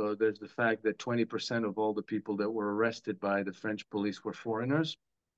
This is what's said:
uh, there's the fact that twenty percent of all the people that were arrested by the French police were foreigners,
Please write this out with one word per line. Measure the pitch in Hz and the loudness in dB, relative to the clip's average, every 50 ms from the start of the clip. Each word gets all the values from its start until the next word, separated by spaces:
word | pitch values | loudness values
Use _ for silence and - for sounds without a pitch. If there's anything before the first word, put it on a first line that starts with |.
uh, | 107 104 107 104 | 0 -2 0 2
there's | 110 110 107 - | 2 2 2 0
the | 104 95 | -6 -8
fact | - - 120 113 113 110 - | -2 0 2 2 2 2 0
that | 110 104 - | 0 -2 0
twenty | - 123 120 117 113 | -2 0 2 2 2
percent | 113 - 110 - - 123 117 113 | 2 0 -4 -2 -2 -2 0 0
of | 104 95 107 | 0 0 0
all | 107 107 104 | 2 2 2
the | 104 101 | 0 -2
people | - 110 104 - - 104 101 | -2 -2 -2 -2 0 0 0
that | 104 107 | 0 0
were | 113 113 104 104 104 | 0 0 0 0 2
arrested | 104 113 117 113 - - - 104 92 | 2 2 2 0 -2 -4 -6 -4 -2
by | - 98 98 98 95 | 0 0 2 2 0
the | 98 92 | -2 -4
French | - - 110 107 104 - - | -6 -4 -4 -4 -4 -6 -4
police | - 104 101 104 92 - - | -2 0 0 0 -2 -4 -6
were | 110 101 | -8 -8
foreigners, | - - 117 110 110 120 127 139 156 160 156 - - _ _ _ _ _ _ _ | -6 -4 -4 -2 0 0 2 2 2 0 0 -4 -10 _ _ _ _ _ _ _